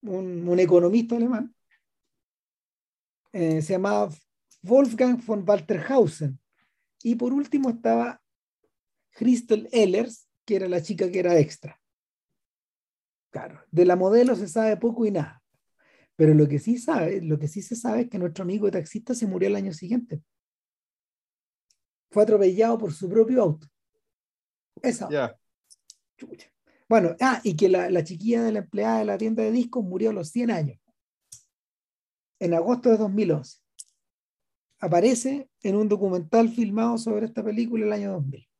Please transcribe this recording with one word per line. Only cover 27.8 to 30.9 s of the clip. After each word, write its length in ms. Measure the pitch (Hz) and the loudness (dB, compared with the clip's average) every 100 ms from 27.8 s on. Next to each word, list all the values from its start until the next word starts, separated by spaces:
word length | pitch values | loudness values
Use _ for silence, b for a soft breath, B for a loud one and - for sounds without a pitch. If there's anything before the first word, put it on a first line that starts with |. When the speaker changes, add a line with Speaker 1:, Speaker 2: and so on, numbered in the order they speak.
| 185 | 2
Speaker 1:
la 120 | 175 | -2
chiquilla 380 | 160 170 214 233 | -2 -6 -2 0
de 100 | 233 | 0
la 80 | 214 | -4
empleada 380 | 202 202 214 226 | -6 -4 -2 0
de 80 | 214 | -2
la 120 | 196 | -2
tienda 240 | 220 226 | -4 -2
de 80 | 220 | -2
discos 320 | 233 240 254 | 0 -2 -4
murió 260 | 185 185 220 | -6 -2 -2
a 40 | |
los 160 | 208 156 | -4 -6
cien 200 | 233 240 | -4 -2
años. 300 | 190 147 - _ | -2 -4 -8 _